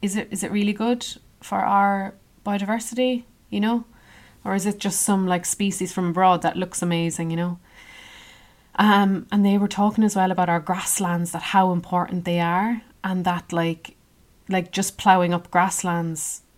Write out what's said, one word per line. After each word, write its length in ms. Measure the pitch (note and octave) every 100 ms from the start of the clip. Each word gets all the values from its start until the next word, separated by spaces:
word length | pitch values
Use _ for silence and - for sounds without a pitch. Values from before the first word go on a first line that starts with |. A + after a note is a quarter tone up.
is 140 | G3+ G3+
it, 120 | -
is 120 | G3
it 80 | G3
really 220 | G#3 G#3
good 340 | G#3 A3+ A#3+ - - - _
for 160 | - G3+
our 560 | - G3 G3+ G3 G3 - _ _
biodiversity, 800 | G#3 G3+ G3 A3+ - A#3 B3+ B3 - _ _
you 100 | G#3
know? 240 | G#3+ A#3 A#3 - - - - -
Or 100 | -
is 100 | G3
it 140 | F#3+ G3+
just 240 | G#3 F3+
some, 240 | - G3 F#3
like, 180 | F3+
species 480 | F3 - G3+ G3 F#3
from 180 | F#3 F3+
abroad 320 | E3+ F#3 F3
that 140 | E3 -
looks 240 | F3+ -
amazing, 500 | F3 E3+ E3+ D#3+ E3
you 60 | E3
know? 220 | F3 F3 - - - - - - - - - _ _ -
Um, 500 | G#3 G3+ G3 F#3+ -
and 140 | G#3
they 140 | G3+ G3+
were 100 | G3+
talking 360 | G3+ G#3 G#3+
as 120 | G#3+ G#3
well 140 | F#3
about 180 | F3+ F3
our 120 | E3+
grasslands, 720 | E3 F#3 - - F3+ F3 E3+
that 100 | E3+
how 300 | - G3 F#3
important 520 | F3 - F3+ F3 F3+
they 160 | F3 F3
are, 420 | E3+ F3+ G#3+ A#3 - _
and 200 | F#3+ F#3
that, 280 | F3+ F3 -
like, 440 | E3+ E3 E3 - - _ _ _ _ -
like, 220 | F#3+ F3
just 260 | F#3+ G3 -
ploughing 340 | G3 F#3 F3
up 180 | F3 -
grasslands 920 | F3 F#3 - F3+ E3+ E3 D#3+ - - -